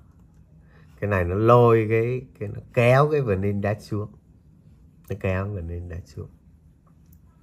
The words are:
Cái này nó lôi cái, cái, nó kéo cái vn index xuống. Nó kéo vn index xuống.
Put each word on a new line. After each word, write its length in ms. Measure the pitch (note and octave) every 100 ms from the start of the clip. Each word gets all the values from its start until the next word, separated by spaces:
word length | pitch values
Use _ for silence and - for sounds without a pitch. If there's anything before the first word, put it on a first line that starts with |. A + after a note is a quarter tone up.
| - _ _ - _ - - - - -
Cái 100 | G#2
này 140 | G2
nó 120 | F2 G2
lôi 520 | A#2+ A#2+ A#2+ A2+ G#2+
cái, 380 | A2+ A#2 B2+ - -
cái, 100 | G#2
nó 120 | G#2+ -
kéo 360 | B2 A#2+ C3 D3+
cái 100 | D3+
vn 200 | A#2+ F#2
index 360 | G2+ G2+ G2+ G#2+
xuống. 320 | - G#2 G#2+ - _ _ _ _ _ _ _ _ -
Nó 60 | G2
kéo 280 | G2 F#2 G2
vn 200 | G2 E2
index 360 | F2 F2 F2 -
xuống. 240 | - F#2+ _ _ _ _ _ _ _ _ - _ _